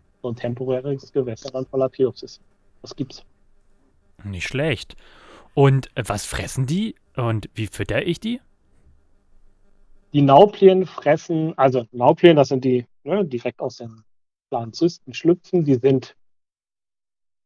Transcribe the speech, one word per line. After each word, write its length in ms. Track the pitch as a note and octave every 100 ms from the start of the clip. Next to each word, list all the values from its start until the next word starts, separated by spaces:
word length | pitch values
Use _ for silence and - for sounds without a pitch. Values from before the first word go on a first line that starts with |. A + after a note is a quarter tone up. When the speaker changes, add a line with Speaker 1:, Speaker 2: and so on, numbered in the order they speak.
| _ _
Speaker 1:
so 60 | B2
ein 80 | A2+
temporäres 760 | A#2+ A#2+ C3 B2+ C3+ C#3 -
Gewässer 380 | C#3 B2 A2 C3+
dann 160 | C3 C3+
voller 240 | C3+ C3
Triopsis 440 | - B2+ - -
ist. 80 | - _ _ _ _
Das 160 | - -
gibt's. 280 | C3+ - - _ _ _ _ _ _ _ _ _
Speaker 2:
Nicht 240 | G2+ F#2 -
schlecht. 480 | C3 D#3 B2+ - - - - - - _
Und, 420 | - C#3 C3+ - -
äh, 60 | -
was 200 | G#2 -
fressen 400 | - A2 - C3
die 300 | F3 A3 - _
und 340 | - A#2 A2 -
wie 140 | - G#2+
fütter 360 | - G2+ G#2
ich 140 | - E3+
die? 220 | A3 A#3+ _ _ _ _ _ _ _ _ _ - _ _ _ _ _ - _
Speaker 1:
Die 100 | D3
Nauplien 640 | C#3+ C#3 G3+ - F#3+ F#3+ F3+
fressen, 680 | - D3 D#3+ - D#3+ D#3+ -
also 300 | C3+ B2+ A2+
Nauplien, 420 | A#2+ B2 E3+ F3
das 140 | D3+ C#3
sind 160 | C3+
die, 220 | C3 B2 B2 _
ne, 200 | C#3 G3
direkt 360 | F3 - - -
aus 160 | E3+ -
den 260 | A#2 A2 _ _ _ _ _
kleinen 220 | B2 A#2
Zysten 420 | - E3+ - -
schlüpfen, 500 | A#2 D#3+ F#3 _ F3+
die 120 | D3 B2+
sind, 400 | C3+ C3+ - _ _ _ _ _ _ _ _ _ _ _ _ _